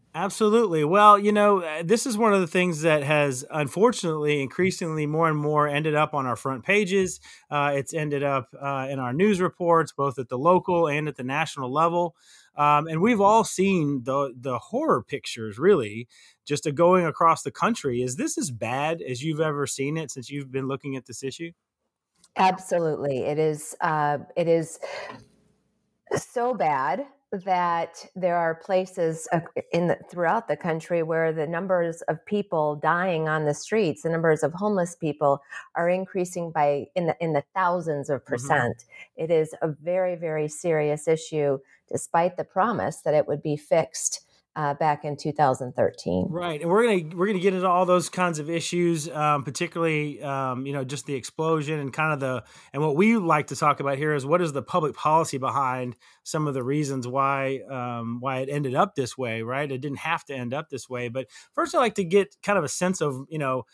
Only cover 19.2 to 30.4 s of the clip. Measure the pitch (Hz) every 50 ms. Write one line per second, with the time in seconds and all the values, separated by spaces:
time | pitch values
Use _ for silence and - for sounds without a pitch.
19.2 | 143 160 156 147 160 156 143 143 143 - - - 135 143 156 160 156 - - 135
20.2 | 117 - 143 143 139 131 127 135 135 131 139 131 - 139 135 131 - - 120 -
21.2 | 139 135 - - 170 170 170 _ _ _ _ _ _ _ _ _ _ _ _ _
22.2 | _ _ _ - 254 - 180 - - - 180 175 165 156 147 - 135 143 135 123
23.2 | 90 127 151 156 156 156 151 151 - - - - - 165 156 151 147 147 147 143
24.2 | - - - 170 170 165 165 165 156 - - - - - - - - - - -
25.2 | - _ _ _ _ _ _ _ _ _ _ _ _ _ _ _ _ _ - 156
26.2 | - - - 240 240 247 254 185 175 151 143 131 135 151 180 233 285 - _ _
27.2 | _ _ 202 190 180 190 185 180 175 175 170 170 170 - - - - - _ 180
28.2 | 180 175 170 175 165 165 160 165 - - 190 185 185 185 - 185 170 160 160 160
29.2 | - - 175 160 165 - _ - - _ - 170 175 165 - - - - - 175
30.2 | 170 165 196 226